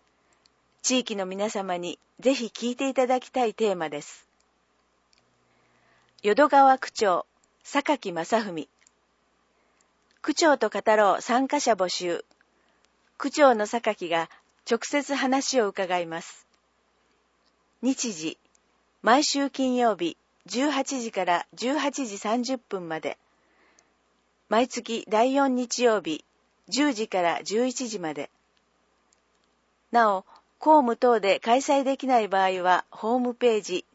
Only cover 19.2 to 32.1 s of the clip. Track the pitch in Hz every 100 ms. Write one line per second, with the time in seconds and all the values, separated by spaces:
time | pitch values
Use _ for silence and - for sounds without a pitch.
19.2 | 302 277 277 - 262 247 233 180 170 -
20.2 | _ _ - 220 294 269 - 269 226 202
21.2 | 180 175 - 165 226 294 277 285 247 202
22.2 | 208 240 247 262 - 196 165 160 143 -
23.2 | _ _ _ _ _ _ _ _ _ _
24.2 | _ _ _ 214 254 254 226 226 - 214
25.2 | 254 269 277 247 240 - 240 214 160 151
26.2 | - _ _ _ - 214 294 214 220 190
27.2 | 170 151 - 208 254 247 247 208 165 147
28.2 | - _ _ _ _ _ _ _ _ _
29.2 | _ _ _ _ _ _ _ 240 220 190
30.2 | - - _ _ 302 311 240 233 247 226
31.2 | 196 170 226 247 269 277 269 269 262